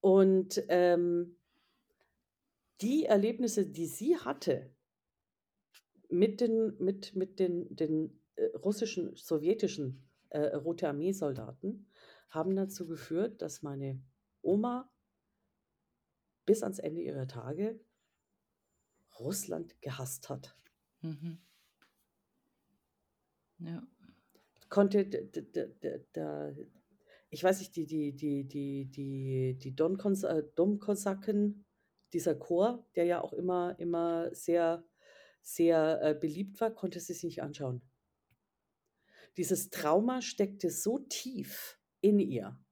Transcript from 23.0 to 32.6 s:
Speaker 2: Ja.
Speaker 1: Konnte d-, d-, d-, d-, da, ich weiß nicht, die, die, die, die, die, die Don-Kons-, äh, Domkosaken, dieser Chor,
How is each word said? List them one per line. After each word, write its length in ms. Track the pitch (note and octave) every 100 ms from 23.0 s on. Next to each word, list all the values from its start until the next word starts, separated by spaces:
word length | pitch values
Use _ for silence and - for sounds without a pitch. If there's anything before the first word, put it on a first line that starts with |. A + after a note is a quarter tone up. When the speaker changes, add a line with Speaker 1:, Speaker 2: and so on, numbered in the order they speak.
| _ _ _ _ _ _
Speaker 2:
Ja. 220 | E3+ E3+ - _ - _ _ _ _ _ _
Speaker 1:
Konnte 320 | G3+ G3+ G3+ G3
d-, 180 | - -
d-, 160 | E3
d-, 260 | - F3+ - -
d-, 240 | - D3 -
da, 400 | E3 D3+ D3 D3 C#3+ - _ _ _ _ - _
ich 120 | C#3
weiß 160 | F#3 F#3+
nicht, 160 | F#3 -
die, 100 | D3
die, 280 | D#3 D3 C#3
die, 320 | D3+ C#3+ C#3
die, 380 | C#3+ C#3 C#3 C3+
die, 680 | C3+ C#3 C3+ C3+ C3 C3 C3
die 180 | C3 C3
Don-Kons-, 480 | D#3+ G3 G#3 F#3+
äh, 200 | G3 D#3+ D3+ -
Domkosaken, 1080 | F#3+ G#3 - G3 G3 G3 - G#3 G#3 G#3 _ _ _ _ _
dieser 220 | E3+ E3+ C#3
Chor, 520 | - E3+